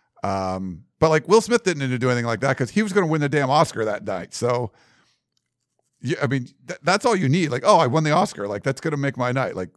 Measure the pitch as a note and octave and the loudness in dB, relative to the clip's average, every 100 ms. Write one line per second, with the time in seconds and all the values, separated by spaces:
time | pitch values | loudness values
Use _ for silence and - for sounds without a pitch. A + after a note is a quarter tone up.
0 | _ _ G2 G2 F#2+ F#2+ F#2+ E2+ - - | _ _ -4 -2 -4 -6 -8 -12 -12 0
1 | D#3+ D#3 D#3+ G#3+ G#3+ A#3 F#3 D3+ C3+ B2+ | 2 2 4 2 4 0 0 -2 -2 0
2 | B2+ B2 A#2 A2 C3+ B2+ B2 G3+ G#3+ F#3+ | 0 0 -2 -2 -2 -2 -2 -2 0 0
3 | E3 D#3+ C#3+ D3 C3 D3+ D#3+ A2+ G#2+ G#2 | 2 0 0 0 2 4 2 0 -4 -4
4 | G#2 F#2 F2+ - A#2+ B2 A#2+ _ _ _ | -6 -6 -8 -4 -2 0 -4 _ _ _
5 | _ _ _ _ _ _ _ _ _ _ | _ _ _ _ _ _ _ _ _ _
6 | B2 E3 C3+ C3+ A#2+ _ - - - G3 | -6 -2 -2 -2 -6 _ -16 -6 0 2
7 | B3+ G3+ C#3 E3+ D#3 A#2+ - F3 C3+ D#3 | 2 2 2 2 0 0 4 6 4 2
8 | D3+ D#3 G3+ - G2+ G#2 C3+ C3+ E3 D3 | 2 2 0 -4 -6 -4 -4 -4 -4 -4
9 | C#3 B2 B2 B2+ A#2+ F#2 F#2 | -4 -2 -2 -2 -4 -6 -10